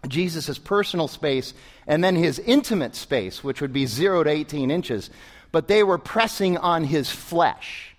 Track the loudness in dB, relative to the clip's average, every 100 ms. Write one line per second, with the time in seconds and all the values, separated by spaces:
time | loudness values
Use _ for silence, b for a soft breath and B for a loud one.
0 | -4 -2 -2 -4 -6 -10 -2 0 0 -2
1 | -4 -2 -2 -2 -4 B B B B 2
2 | 4 4 2 0 2 2 4 -2 -2 -6
3 | -2 -2 -2 -6 -6 -4 -4 -2 -2 0
4 | 2 4 2 0 -2 -2 0 0 -2 -6
5 | -6 B B B B -2 2 4 4 2
6 | 0 0 0 2 0 2 0 0 0 0
7 | -2 -8 -4 2 2 0 -12 -16 -18